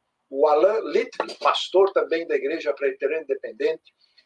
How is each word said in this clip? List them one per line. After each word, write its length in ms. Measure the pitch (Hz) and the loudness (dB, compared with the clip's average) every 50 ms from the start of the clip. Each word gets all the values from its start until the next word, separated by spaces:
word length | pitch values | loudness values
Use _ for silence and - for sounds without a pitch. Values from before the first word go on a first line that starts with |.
| _ _ _ _ _ _ | _ _ _ _ _ _
O 160 | 135 139 151 | 0 2 4
Alain 440 | 151 147 156 170 196 220 220 185 151 | 4 6 4 4 4 2 0 -4 -2
Little, 440 | 156 220 - - - - - - - - | -2 -2 -2 -2 -6 -6 -6 -6 -6 -2
pastor 520 | - 143 - - - - - 180 196 190 - | -2 0 0 0 -4 2 4 4 4 4 2
também 340 | 165 - - 160 165 170 | 0 0 0 -2 -4 -2
da 80 | 165 151 | -2 -2
Igreja 380 | 135 127 139 165 156 - - - | -2 0 -2 -4 -4 -4 -4 -4
Presbiteriana 500 | - 143 131 131 - 143 135 156 160 156 | -2 -2 -4 -2 -2 -4 -4 -2 -4 -4
Independente, 720 | - 139 139 - 160 110 110 143 156 160 - _ _ _ _ _ _ _ _ _ | -6 -6 -6 -6 -12 -8 -4 -4 -4 -4 -4 _ _ _ _ _ _ _ _ _